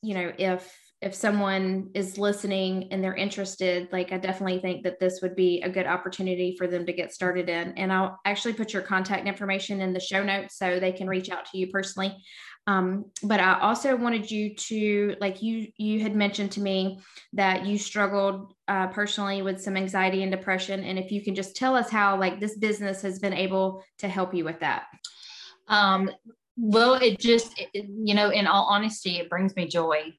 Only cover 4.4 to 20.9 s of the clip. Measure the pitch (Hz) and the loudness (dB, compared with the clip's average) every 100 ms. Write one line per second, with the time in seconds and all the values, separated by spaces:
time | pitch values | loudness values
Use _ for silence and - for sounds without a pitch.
4.4 | 190 185 185 180 185 180 185 185 185 180 | -2 -2 -2 -2 -4 0 0 0 -4 2
5.4 | 185 175 175 185 180 180 185 180 185 180 | 4 4 0 -2 0 -2 -4 -4 -2 0
6.4 | 180 180 180 175 175 170 170 - 185 180 | -2 -2 -2 -2 -4 -4 -6 -2 -2 0
7.4 | 175 170 170 - 190 190 190 190 202 202 | -2 -2 -4 -4 0 2 0 -2 -4 -2
8.4 | 233 220 214 202 185 190 190 202 202 196 | -4 -4 -4 -4 0 -2 0 -2 -2 -4
9.4 | 196 196 196 202 190 185 180 196 202 196 | -2 -2 -2 -4 -2 -2 -2 -2 0 -2
10.4 | 185 - 185 180 185 185 190 185 185 180 | -4 -4 -2 0 0 -2 -2 -4 -4 -8
11.4 | - 190 185 196 190 - 190 196 - - | -8 -6 -2 -2 -4 -4 -4 -4 -18 -20
12.4 | - - - 190 185 196 208 - 208 208 | -20 -10 0 2 2 0 -4 -6 0 4
13.4 | 190 202 202 233 277 254 240 226 208 214 | 4 4 4 2 0 2 2 0 -2 -4
14.4 | 208 208 - 220 214 208 202 - 202 190 | -4 -6 -6 0 2 2 2 0 -4 -2
15.4 | 220 226 214 _ 214 214 214 208 202 202 | -4 -4 -6 _ 0 0 2 2 2 0
16.4 | 202 202 202 190 190 190 - - - 190 | -4 -2 0 0 0 -4 -16 -20 -10 0
17.4 | 196 185 190 208 - 214 202 202 196 190 | 2 2 0 -2 -2 0 2 2 2 0
18.4 | 196 _ - 196 185 185 208 - 202 196 | -8 _ -2 0 0 0 -2 0 0 -2
19.4 | 190 190 202 190 190 190 190 190 190 190 | -2 -4 -4 -2 0 2 2 2 0 -2
20.4 | 190 185 185 196 190 | 0 -2 -2 -6 -4